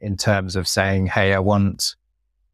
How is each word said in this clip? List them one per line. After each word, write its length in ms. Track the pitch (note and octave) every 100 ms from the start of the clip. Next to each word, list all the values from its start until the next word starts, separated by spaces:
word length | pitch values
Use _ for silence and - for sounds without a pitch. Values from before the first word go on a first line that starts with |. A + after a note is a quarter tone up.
in 160 | G#2+ F#2
terms 380 | - G2 F#2+
of 140 | F#2 F2
saying, 380 | - F#2+ F#2+ F#2
"Hey, 260 | - G2
I 60 | G2
want, 560 | G2 G#2 G2 - - - _ _ _ _ _